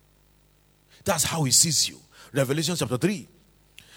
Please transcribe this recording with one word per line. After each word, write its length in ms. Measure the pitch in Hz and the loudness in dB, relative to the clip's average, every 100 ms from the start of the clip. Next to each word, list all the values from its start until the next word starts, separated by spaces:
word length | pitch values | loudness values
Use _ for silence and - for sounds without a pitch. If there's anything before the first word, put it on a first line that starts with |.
| _ _ _ _ _ _ _ _ _ - | _ _ _ _ _ _ _ _ _ -8
That's 220 | - 165 | -2 -2
how 200 | - 165 | -2 -2
he 60 | 139 | 2
sees 380 | 120 165 143 - | 4 4 2 -2
you. 80 | 62 - - - | -4 -18 -20 -6
Revelation 460 | 139 127 147 160 175 | -2 0 0 -2 -2
chapter 220 | 131 123 | -2 0
three. 280 | 175 196 101 - _ _ _ - - | 0 -2 -8 -20 _ _ _ -20 -20